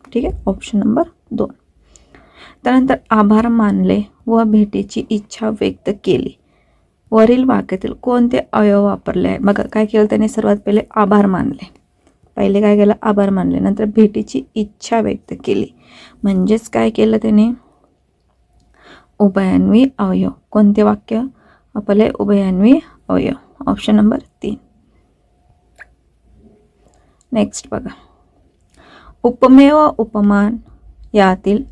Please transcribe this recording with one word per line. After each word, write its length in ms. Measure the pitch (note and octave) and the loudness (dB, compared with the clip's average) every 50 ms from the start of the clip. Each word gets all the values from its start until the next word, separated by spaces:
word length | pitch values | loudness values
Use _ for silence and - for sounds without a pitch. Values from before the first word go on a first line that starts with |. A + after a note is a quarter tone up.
| - _ - | -20 _ -6
ठीक 120 | A#3+ C4 | -6 -6
आहे, 180 | - - - - | -4 -8 -6 -6
ऑप्शन 320 | G3 F#3+ - - - - G3+ | -6 -6 -6 -10 -6 -4 -2
नंबर 240 | G3 - - - - - _ _ _ _ | 0 0 0 0 -2 -4 _ _ _ _
दोन. 200 | - - - - - _ _ _ _ _ _ _ _ _ _ _ - - _ _ _ - - - _ _ - | -8 -8 -8 -8 -10 _ _ _ _ _ _ _ _ _ _ _ -20 -20 _ _ _ -20 -20 -20 _ _ -4
त्यानंतर 320 | A#3+ B3+ C4 B3+ C4+ B3+ - - _ | 0 2 2 2 2 -2 -4 -2 _
आभार 380 | A3+ G#3+ G#3 G3+ G#3+ G#3+ A3+ | 0 2 2 4 2 2 2
मानले 540 | A#3 A#3 A3+ G#3+ G3+ G3 F#3+ F#3 F#3 F#3+ G#3 G#3 - _ _ _ | 2 0 0 0 0 0 0 0 0 0 -2 -4 -8 _ _ _
व 160 | A3+ A3+ A3+ A3+ | -2 0 0 2
भेटीची 600 | G#3+ G#3+ G#3+ G#3 G#3 - G3 G3+ G3+ - A3+ - - | 2 2 2 0 0 -2 -6 -8 -6 -8 -10 -6 -6
इच्छा 400 | A3 G#3 G#3 _ - - A3 A3 | -6 -8 -8 _ -12 -8 -6 -6
व्यक्त 400 | A3 G#3 G3+ F#3+ F#3+ - _ F#3 G3+ - - | -4 -4 -6 -6 -6 -6 _ -8 -8 -6 -2
केली. 340 | G3 D3 B2 - - - _ _ _ _ _ _ _ _ _ _ _ _ _ _ _ | -2 -2 -2 -2 -8 -12 _ _ _ _ _ _ _ _ _ _ _ _ _ _ _
वरील 320 | A3 A3 A3 A#3 B3 B3+ B3+ | 2 4 4 4 4 2 2
वाक्यातील 500 | C4 A3+ G3 F#3 - F#3 F#3+ - - - | 0 0 -2 -2 -4 -8 -8 -8 -10 -10
कोणते 460 | - - B3+ B3 B3 A#3+ A#3+ B3 B3+ - - - | -8 -4 -2 0 0 0 0 0 -4 -6 -4 -2
अवयव 300 | A3 G#3 G#3 G3+ G3+ G3+ | 0 2 2 2 2 2
वापरले 420 | G3+ G3 F#3+ - - - F3+ F3 | 0 -2 -4 -8 -6 -4 -2 -2
आहे? 100 | F#3 F#3+ | -2 -4
बघा, 260 | - G3 G3+ G3+ G#3 - | -2 -2 -2 -2 -2 -4
काय 220 | - - G#3+ G#3+ | -6 -4 -4 -4
केलं 200 | G#3+ - G#3+ G#3+ | 0 0 0 0
त्याने? 220 | G#3 G#3+ G#3+ G#3+ | 2 0 -2 -2
सर्वात 300 | G#3+ - A3+ G#3+ G#3 G3+ | -2 -2 -2 0 0 -2
पहिले 240 | G3+ - G3+ G3+ A3 A#3 - - | -2 0 -2 -2 -2 -2 -2 -2
आभार 300 | A3 G#3 G3 G#3 G#3 G#3 | -2 0 2 2 2 2
मानले. 600 | G3 F#3 E3+ - - - - - - _ _ _ _ _ _ _ _ _ _ _ _ _ | 2 0 -2 -4 -4 -6 -8 -14 -20 _ _ _ _ _ _ _ _ _ _ _ _ _
पहिले 260 | G#3 G3+ G3 G3 G3+ | -4 -2 0 0 0
काय 160 | G#3+ G#3 G#3 | 2 2 2
केलं? 160 | G#3 G3+ G3+ G#3 - | 4 4 2 2 0
आभार 280 | - A3 G#3 G3+ G3+ G3 | -2 -2 0 0 0 0
मानले. 300 | G3 F#3+ F3 F3+ - - | 0 -2 -2 -2 -2 -2
नंतर 260 | F#3+ G3 G3+ G#3 G#3+ | -2 -2 -2 -2 -4
भेटीची 580 | G#3+ G#3 A3+ G#3+ G#3 G#3 A3 G#3+ - - C4+ C4+ - _ | -2 2 2 2 2 2 -4 -8 -6 -8 -10 -10 -8 _
इच्छा 440 | A3 G#3 G#3 _ _ - - A#3 A3+ | -8 -8 -8 _ _ -8 -4 -2 -2
व्यक्त 340 | G#3+ G3+ - - - - - F3 - | -2 -2 -6 -8 -10 -16 -18 -10 -6
केली. 240 | - G2+ G2 - - _ _ _ _ - - - - _ _ - | -4 -4 -4 -4 -8 _ _ _ _ -20 -20 -20 -20 _ _ -4
म्हणजेच 460 | G3 G3 F#3 F#3 G3 G#3+ A3+ - - | -2 0 0 0 0 -2 -2 -4 -6
काय 200 | - A3+ A3+ A3+ | -4 -2 -2 -2
केलं 280 | A3+ - G#3+ A3 A3 | 0 0 0 0 0
त्याने? 340 | A3 A3 A3 G#3+ G#3 G#3+ A#3 B3+ - _ _ _ _ _ _ _ _ _ _ _ _ _ _ _ _ _ _ _ _ _ _ _ _ _ - - - _ _ _ - | -2 0 0 2 2 2 0 -2 -8 _ _ _ _ _ _ _ _ _ _ _ _ _ _ _ _ _ _ _ _ _ _ _ _ _ -20 -20 -20 _ _ _ -2
उभयान्वी 640 | G#3 G3 F#3+ G3+ F#3+ F#3+ F#3 F#3 F#3 G3 G3+ A#3 C4 C4+ - | -2 0 0 0 0 0 0 0 2 2 2 2 2 0 -2
अवयव. 320 | - G#3 F#3+ F#3 F#3 F#3+ F#3 - - _ _ | -4 -4 -2 -2 -2 -4 -4 -6 -10 _ _
कोणते 300 | - G#3+ G#3+ G3+ G3+ A3 | 0 2 2 2 2 2
वाक्य 380 | G#3 G#3 G#3 G#3 _ - A3+ A3 B3+ C4+ - _ _ _ _ _ _ _ _ | 2 0 0 -2 _ -8 -6 -6 -6 -8 -12 _ _ _ _ _ _ _ _
वापरले? 340 | G#3 G#3 - G3+ G#3 A3 - - - | -10 -4 0 2 2 2 0 -2 -4
उभयान्वी 540 | G3+ G3+ G3+ G3+ G3 F#3+ F#3 F3+ G3+ A#3 C#4 D#4+ - - - _ _ - | -2 0 0 0 0 -2 0 2 4 4 4 2 0 -8 -20 _ _ -4
अवयव. 240 | F#3 - - - - - _ _ _ _ - | -2 -2 -2 -4 -6 -8 _ _ _ _ -4
ऑप्शन 280 | - G3 G3+ - - G#3+ | -4 -4 -4 -2 0 2
नंबर 220 | G#3 G#3 G#3+ B3+ C#4 - _ _ _ - | 2 2 2 0 -2 -6 _ _ _ -10
तीन. 120 | G#3 G#3 - _ _ _ _ _ _ _ _ _ _ _ _ _ _ _ _ _ _ _ _ _ _ _ _ - _ _ _ _ _ _ _ _ _ _ _ _ - _ _ _ _ _ _ _ _ _ _ _ _ _ _ _ _ | -10 -10 -10 _ _ _ _ _ _ _ _ _ _ _ _ _ _ _ _ _ _ _ _ _ _ _ _ -20 _ _ _ _ _ _ _ _ _ _ _ _ -20 _ _ _ _ _ _ _ _ _ _ _ _ _ _ _ _
नेक्स्ट 360 | B3+ A3 G#3 G3+ - - - - | -2 -2 -2 -2 -6 -14 -12 -10
बघा, 180 | - - - - - - _ _ _ _ _ _ _ _ _ _ _ _ _ _ _ _ _ - - - _ - - _ - | -10 -10 -10 -14 -18 -18 _ _ _ _ _ _ _ _ _ _ _ _ _ _ _ _ _ -20 -20 -20 _ -20 -14 _ -4
उपमेय 480 | A#3+ B3 - C4 C4 C4 C4+ C#4 C#4 | -4 0 2 4 6 8 8 8 6
व 180 | D4+ D#4 D4+ D4 C#4+ | 6 4 2 2 0
उपमान 600 | - A3+ A3 - G#3 G#3 G3+ G3+ G3+ G3+ G#3 A#3 A3 - - - _ _ - - _ - - - | -2 -6 -4 -2 -2 0 2 2 2 0 -2 -4 -6 -12 -20 -20 _ _ -20 -20 _ -18 -2 0
यातील 500 | G#3 G3 F#3+ F#3 F#3 - F#3+ G#3 A3 C#4 - | 2 2 2 0 0 -2 -2 -2 -2 -4 -10